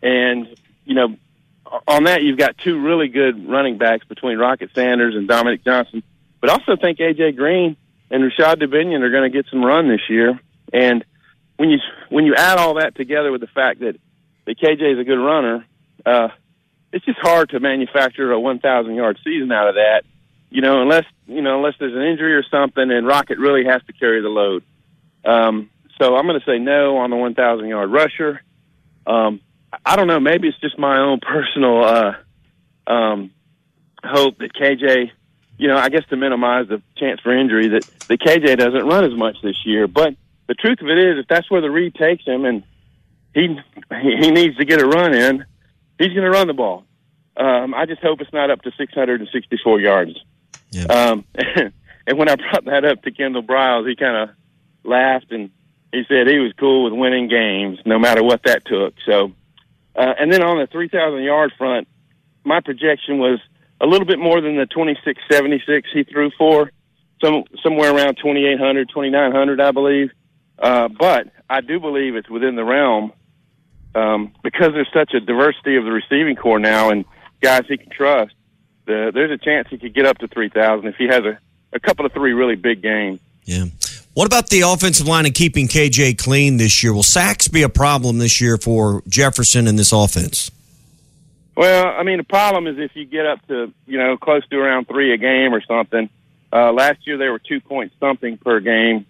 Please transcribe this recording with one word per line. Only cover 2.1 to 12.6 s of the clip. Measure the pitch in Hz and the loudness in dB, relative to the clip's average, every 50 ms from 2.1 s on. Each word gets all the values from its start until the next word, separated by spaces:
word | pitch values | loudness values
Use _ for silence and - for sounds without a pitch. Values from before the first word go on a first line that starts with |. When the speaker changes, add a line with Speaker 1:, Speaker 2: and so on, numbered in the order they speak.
| 180 170 147 | 2 2 2
Speaker 1:
you've | 147 135 127 | 0 2 2
got | 143 131 - | 0 0 0
two | - - 180 175 156 | -4 -4 -4 -4 -2
really | 139 151 170 170 156 135 | -2 0 0 0 0 -2
good | 120 135 139 131 123 107 92 - | 0 0 0 0 0 -4 -6 -4
running | 123 135 139 135 117 101 | -2 0 0 0 -2 0
backs | 117 113 113 110 - | 0 0 0 0 -4
between | _ 107 - - 131 117 110 | _ -18 -8 -6 -6 -2 0
Rocket | 117 123 131 127 - - _ | 0 0 0 -2 -6 -10 _
Sanders | - 127 123 123 123 120 117 110 | -2 -2 0 0 0 0 0 0
and | 107 101 | -4 -2
Dominic | 98 117 117 117 120 113 - _ | 0 0 0 2 0 -2 -4 _
Johnson. | 127 127 127 120 - - 113 - _ _ _ _ _ _ _ | -2 0 0 -2 -4 -8 -14 -14 _ _ _ _ _ _ _
But | - 123 | 0 0
also | 165 269 - - 214 | 0 0 0 -2 -2
think | 170 - 175 170 - | 0 0 -2 -2 0
A | 160 165 160 | -2 -2 0
J | 147 165 156 143 | 0 0 -2 0
Green | 123 139 151 175 185 180 170 156 _ _ _ _ _ _ _ | 0 -2 0 0 2 0 0 -2 _ _ _ _ _ _ _
and | - 131 131 | -2 0 0
Rashad | 131 120 - 156 156 160 160 151 | 0 2 2 2 2 2 2 0
Dubinion | 139 135 151 160 180 170 147 127 | 0 0 0 0 0 -2 -2 -2
are | 123 | 0
gonna | 120 135 135 131 | 0 2 0 0
get | 127 139 135 - | 0 -2 -6 -4
some | - 131 123 | -4 -2 0
run | 123 139 160 165 143 | 2 2 2 2 2
this | 117 104 - - | 0 0 -2 -2
year. | 113 113 117 120 127 123 _ _ _ _ _ - - | 0 2 2 2 0 -2 _ _ _ _ _ -4 0
And | 123 127 123 120 117 110 _ _ _ _ _ _ _ _ _ _ | 2 2 2 2 0 -4 _ _ _ _ _ _ _ _ _ _
when | _ 147 160 | _ 0 2
you, | 151 139 - - - - - - | 2 0 0 -6 -16 -18 -16 -6
when | - 147 156 | -2 0 2
you | 151 139 | 2 4
add | 139 165 180 190 | 4 4 4 4
all | 180 | 4